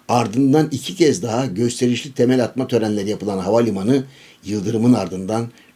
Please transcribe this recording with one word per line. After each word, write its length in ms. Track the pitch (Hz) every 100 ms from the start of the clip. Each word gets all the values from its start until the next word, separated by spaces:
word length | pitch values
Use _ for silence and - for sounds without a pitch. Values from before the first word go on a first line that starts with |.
| -
ardından 600 | 120 110 117 139 151 151
iki 240 | 127 - 180
kez 260 | 156 98
daha 240 | 113 117 131
gösterişli 640 | 90 120 - 127 120 139
temel 320 | 127 123 127
atma 220 | 110 127 131
törenleri 440 | 117 107 104 98
yapılan 280 | 92 98 98
havalimanı, 680 | 95 117 120 95 101 139 135 - - -
Yıldırım'ın 480 | 98 104 92 110 120
ardından 560 | 113 87 92 95 110 117 - _